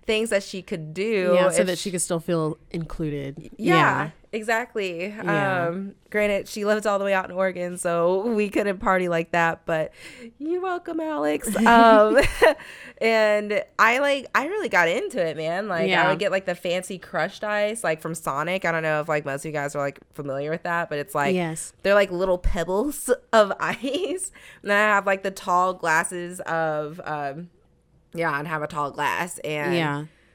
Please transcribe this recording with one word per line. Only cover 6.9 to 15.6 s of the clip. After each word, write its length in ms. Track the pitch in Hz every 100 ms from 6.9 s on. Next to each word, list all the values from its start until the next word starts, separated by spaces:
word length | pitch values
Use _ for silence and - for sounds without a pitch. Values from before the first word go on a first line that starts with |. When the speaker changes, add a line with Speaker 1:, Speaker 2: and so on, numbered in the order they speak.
| 202
Speaker 1:
the 60 |
way 80 | 196
out 140 | 190 185
in 100 | 175
Oregon, 400 | 190 180 180 180
so 480 | 180 170 170 190 220
we 140 | 214 208
couldn't 300 | - 202 190
party 300 | 226 185 180
like 220 | 170 170
that, 340 | 175 165 160 -
but 260 | 160 156 - - - 233 -
you're 240 | 294 359
welcome, 380 | 370 359 349 320
Alex. 540 | 320 302 302 302 - 202
Speaker 2:
<laughs> 100 | 226
Speaker 1:
Um, 520 | 233 226 220 214 233 - - - -
<laughs> 420 | - - - -
and 600 | 226 226 214 208 208 208 - -
I, 200 | 220 247
like, 280 | 285 277 -
I 120 | 208 285
really 220 | 415 311
got 200 | 190 165
into 360 | 190 403 254
it, 120 | 165 151
man. 320 | 160 175